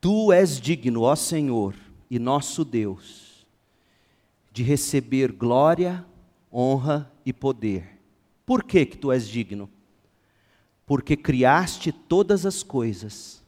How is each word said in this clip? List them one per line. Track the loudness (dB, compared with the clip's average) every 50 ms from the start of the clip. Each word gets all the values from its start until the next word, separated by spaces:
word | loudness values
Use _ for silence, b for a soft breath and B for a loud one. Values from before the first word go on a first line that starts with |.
"Tu | 2 2 2 2 4 6
és | 6 6 6 4 2 -4
digno, | -2 -2 -4 -2 0 -2 0 2
ó | 2 2 2
Senhor | 2 0 -4 -2 -2 0 0 0 0 -2 -2 -4 -10 -16 -20 -20 -20 _ _
e | -6 -4
nosso | -2 0 -2 -2 -2 -4 -6 -6 -6
Deus, | -2 -2 -2 -2 -2 -6 -10 -16 -20 -20 -20 -20 -20 -20 _ _ _ _ _ _ _ _ _ _ _ _ _ _ _ _ _ _ _ _ _ _ _
de | _ -4 0
receber | 0 0 0 0 0 -2 -2 -2 0 0 0 0 0
glória, | -2 -2 -2 0 2 4 4 4 4 2 0 -4 -4 -8 -12 -16 -20 -20 -20 _ _ _ _ _
honra | -4 -2 0 0 0 0 0 0 -2 -2 -4 -8 _ _ _
e | -8
poder." | -8 _ -2 -4 -4 -2 -4 -4 -4 -4 -8 -12 -20 _ _ _ _ _ _ _ _ _ _
Por | 0 0 0 0
que | 2 2 2 2 2
que | -2 -8
tu | -2 0
és | 0 0 -2 -4
digno? | -6 -6 -6 -6 -8 -12 -12 -14 _ _ _ _ _ _ _ _ _ _ _ _ _ _ _ _ _ _ _ _ _ _ _
"Porque | -4 -2 -2 0 -2 -2
criaste | -2 0 -2 0 4 4 4 4 4 2 -2 -6 -6 -6 -6
todas | -6 -6 _ _ 2 2 2 2 2 0 0
as | -4 -6 -6 -10
coisas. | -6 -4 -4 -4 -4 -6 -6 -10 -14 -16 -16 -20 -20 -20 -20 _